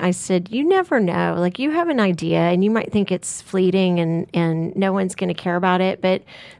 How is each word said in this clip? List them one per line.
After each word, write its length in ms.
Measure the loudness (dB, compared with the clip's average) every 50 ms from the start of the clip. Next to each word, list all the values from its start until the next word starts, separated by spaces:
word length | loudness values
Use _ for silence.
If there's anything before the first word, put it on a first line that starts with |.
I 100 | -2 -2
said, 380 | -2 -2 -2 -2 -2 -2 -2 -2
"You 160 | -4 -2 2
never 320 | 2 2 2 2 2 0 0
know. 360 | 2 0 0 0 0 0 0 0
Like, 200 | 0 -2 -2 -2
you 120 | -2 0
have 160 | 0 0 0
an 140 | 0 0 2
idea, 380 | 2 2 0 0 0 0 2 2
and 200 | 2 2 2 2
you 80 | 2 2
might 220 | 0 0 -2 -2
think 180 | -2 -2 0 0
it's 320 | -2 -4 -4 -8 -12 -12
fleeting 580 | -10 -4 0 2 2 2 4 2 2 2 2 2
and, 260 | 0 0 0 -2 -4 -2 -2
and 420 | 0 0 2 0 -2 -2 -4 -2
no 160 | -2 0 0
one's 240 | 0 0 -2 -4 -4
gonna 180 | -4 -4 -4 -4
care 220 | -4 -4 -2 -2
about 240 | 0 2 2 2 2
it, 220 | 2 0 -2 0
but 220 | 0 0 0 -2 -4 -10 -20 -20 -20 -20 -20